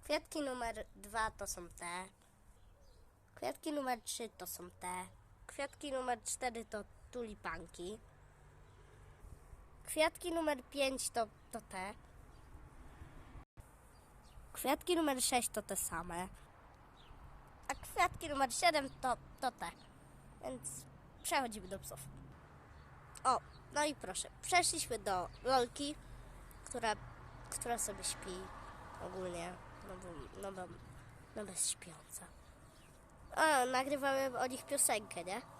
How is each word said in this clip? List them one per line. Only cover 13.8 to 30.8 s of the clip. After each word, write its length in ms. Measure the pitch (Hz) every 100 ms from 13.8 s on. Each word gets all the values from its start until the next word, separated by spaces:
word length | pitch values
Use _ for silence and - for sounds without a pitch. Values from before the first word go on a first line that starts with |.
| - - - - - - -
Kwiatki 420 | - 247 294 - 339
numer 260 | 311 262
sześć 280 | - 254 233
to 120 | -
te 140 | - 196
same. 520 | - 165 175 170 185 - - - - - - - - - - - - - -
A 80 | 277
kwiatki 540 | - - 349 - 330
numer 240 | 277 269
siedem 360 | - 370 302 269 -
to, 160 | 254 233 - -
to 100 | 262
te. 200 | - 170 - - - - - - -
Więc 180 | - 262 - - - - - -
przechodzimy 440 | - 311 247 214 180
do 120 | 190
psów. 200 | - - - - - - - - - - - - - -
O, 160 | - 240 - - -
no 120 | 294 302
i 100 | 285
proszę, 340 | 185 - - -
przeszliśmy 580 | - 359 330 339 - 226
do 300 | 202 185 175 -
Lolki, 520 | 233 262 240 - 285 302 - - - - - - -
która, 280 | 247 226 208 - - - - -
która 300 | - 240 233
sobie 240 | - 196
śpi 380 | 180 - 190 180 190 - - - - - 170
ogólnie, 480 | 185 185 175 170 185 - - 190
no 80 | 185
bo, 120 | 180 165 131 -
no 100 | 196
bo, 220 | 190 180 -